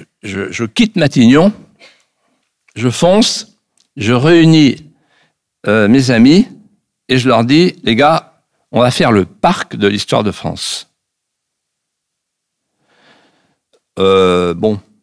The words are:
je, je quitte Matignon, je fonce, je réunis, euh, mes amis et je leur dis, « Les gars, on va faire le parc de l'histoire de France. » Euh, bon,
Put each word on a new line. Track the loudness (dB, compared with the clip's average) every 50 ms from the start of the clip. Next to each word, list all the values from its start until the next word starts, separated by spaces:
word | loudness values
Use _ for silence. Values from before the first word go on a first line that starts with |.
| -20 _ _ _ -16
je, | -12 -10 -10 -10 -10
je | -10 -10 -10
quitte | -6 -4 -2 -2 -2 -2
Matignon, | -4 -4 -2 0 2 4 4 4 4 4 2 0 -4 -10 _ _ _ _ -20 _ _ _ _ _ _ _ _ _ _ _ _ _ _ _ _ _
je | -6 -4 -4
fonce, | -2 0 0 2 2 2 2 0 -2 -8 -12 -16 _ _ _ _ _ _ _ _ _ -8
je | -4 -2 0
réunis, | 0 2 2 4 4 4 4 4 4 2 2 0 -2 -8 -20 _ _ _ _ _ _ _ _ _ _ _ _ _ _ -4
euh, | -2 0 0 2 2
mes | 2 2 2 2
amis | 2 2 4 4 4 4 2 0 -4 -18 -20 _ _ _ _ _ _ _ _ -4
et | -4 -2
je | 0 0
leur | 0 0 0
dis, « | 0 0 0 0 0 -2 -6 -6
Les | -4 -2
gars, | 0 0 0 0 -2 -4 _ _ _ _ _ _ _ _ _
on | -4 -2
va | 0 0
faire | 0 0 0 0
le | 2 0 0
parc | -2 -4 _ -2 -2 -2 -4 -6 -12 -8
de | -4 -4 -4
l'histoire | -2 -4 -6 -4 -4 -4 -4
de | -4
France. » | -6 -8 -10 -12 -10 -10 -10 -12 -12 -12 -14 _ _ _ _ _ _ _ _ _ _ _ _ _ _ _ _ _ _ _ _ _ _ _ _ _ _ _ _ _ _ _ _ _ _ _ _ _ _ _ _ _ _ _ _ _ _ _ _ _ _ _ _ _ _ _ _ _ _ _ _ _ _ -2
Euh, | 0 0 2 2 2 2 0 0 -2 -4 -4
bon, | -4 -4 -4 -4 -6 -8 _ _ _